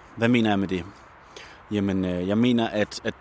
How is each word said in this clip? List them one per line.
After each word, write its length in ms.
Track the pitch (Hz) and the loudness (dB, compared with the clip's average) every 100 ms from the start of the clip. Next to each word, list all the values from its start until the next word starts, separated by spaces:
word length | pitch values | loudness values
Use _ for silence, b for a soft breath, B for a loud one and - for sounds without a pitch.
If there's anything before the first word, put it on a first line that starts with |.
| B - | B -2
hvad 120 | 117 | 2
mener 220 | 123 110 | 4 4
jeg 80 | 101 | 2
med 100 | 92 | 0
det? 160 | 90 92 - - - B B B B - | -4 -6 -18 -20 -20 B B B B -6
Jamen, 340 | 104 101 95 | -2 0 0
øh, 240 | 92 90 92 | -2 -2 0
jeg 100 | 104 | 2
mener, 300 | 123 117 113 | 2 2 0
at, 320 | 107 101 - | -2 -4 -4
at 100 | 113 - | -8 -6